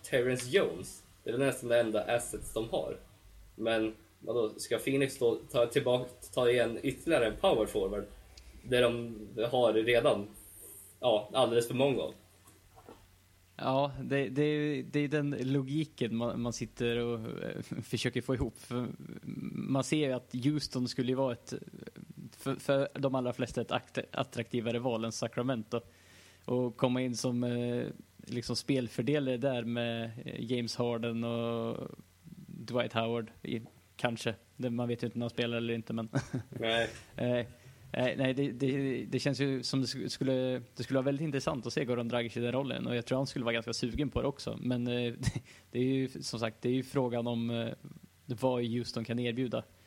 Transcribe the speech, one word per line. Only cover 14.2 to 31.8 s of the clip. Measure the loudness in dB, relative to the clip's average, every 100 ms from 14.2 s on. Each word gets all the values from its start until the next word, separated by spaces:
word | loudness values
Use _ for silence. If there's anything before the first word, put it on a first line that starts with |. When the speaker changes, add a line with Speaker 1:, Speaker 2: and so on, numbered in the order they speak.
| 2
Speaker 2:
det, | 2 2 2 0 -2
det | -2 0
är | 2
den | 2 0 0
logiken | 0 0 0 -2 -2 -2 0 0
man, | 0 0
man | -2
sitter | -4 -6 -2 0 0
och, | 0 -2
eh, | -6 -6 -6 -6 -6 -8
försöker | -4 -2 0 0
få | 0
ihop. | 0 -2 -6
För | -6 -4 -4 -6 -12 -12 -10 -8 -6
man | -4 0 0
ser | 2 0 2
ju |
att | -2 -4 -2
Houston | 0 0 -2 -2 -2
skulle | 0 0
ju |
vara | 2 0
ett, | -2 -8 -12 -12 -16 -16 -16 -16 -16 -16 -8
för, | -4
för | -2 2 2 2
de | 0 0
allra | 0 0
flesta | -2 -2 -2
ett | -2
akt-, | -2 -2 -6 -4
attraktivare | -4 -2 -4 -2 -2 0 0
val | 0 0
än | -2
Sacramento. | -4 -4 -2 0 -2 -2 -4 -6 -16 -20 -20 -20 -14
Och | -2 0 0 2
komma | 2 2
in | 0 -2
som, | 0 0
eh, | 0 0 0 -2 -4 -8 -18 -20 -8
liksom | -6 -4 -2
spelfördelare | 0 0 0 -2 2 2 2 0
där | 0 0
med, | -2 -2 -2 -2 -4 -8
eh, | -10 -6 -2
James | 0 0 0
Harden | 0 0 0 -2
och | -2 0 0 -2 -2 -4